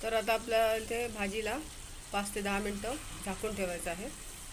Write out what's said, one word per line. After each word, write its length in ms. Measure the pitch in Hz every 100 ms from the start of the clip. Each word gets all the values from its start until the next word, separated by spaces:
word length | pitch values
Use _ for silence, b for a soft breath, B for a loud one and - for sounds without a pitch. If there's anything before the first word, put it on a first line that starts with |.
तर 100 | 220
आता 200 | 226 208
आपल्या 420 | 220 233 226 226 220
इथे 320 | 220 233 240
भाजीला 500 | 214 202 214 214 247 311 - - - -
पाच 240 | 202 202 214
ते 60 |
दहा 180 | 202 202
मिनटं 360 | 208 202 220 294 - - -
झाकून 300 | 185 214 202
ठेवायचं 340 | 190 175 175
आहे 200 | 170 233 - - - -